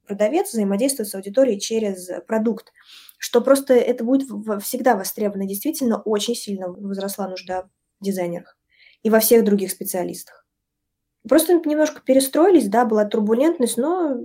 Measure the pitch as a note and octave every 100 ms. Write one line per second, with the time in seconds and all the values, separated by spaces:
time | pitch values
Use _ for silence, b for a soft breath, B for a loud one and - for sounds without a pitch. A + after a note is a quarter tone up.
0 | - G3+ G#3+ D#4+ G4 A3+ G3 G3+ C4+ C#4
1 | G3+ F#3+ G3 G3+ C4 G3+ - A3+ G#3+ F#3
2 | F3+ F3+ - A3 A3 G3+ - B B B
3 | B _ - A#3+ B3+ C#4 C#4 B3 - B3
4 | A#3 C4+ C4+ G#3 A3 G3+ G3+ B3 B3+ G#3
5 | F#3+ - G#3 G3 G3 G3+ C#4+ D#4 B3 G#3
6 | G#3 G#3 G3+ A#3+ - F#3+ F#3 F#3+ G3+ G3
7 | G3 - A3+ F#3 F#3 F#3 F#3 _ _ _
8 | G3 F#3 F3 F3 - _ b b b b
9 | A3 A3 A3 A#3 G3+ G3+ F#3 - G3+ F#3+
10 | F3 F3 - - _ _ _ _ _ _
11 | _ _ A3 D4+ D#4+ F4 D4+ D4+ D4+ -
12 | - C4+ C4+ C#4+ F4+ F4 G3+ A3 A#3+ G#3+
13 | G#3 A3+ G#3 A#3 D#4 E4+ A#3 A3+ C#4+ F#4
14 | D#4+ A#3+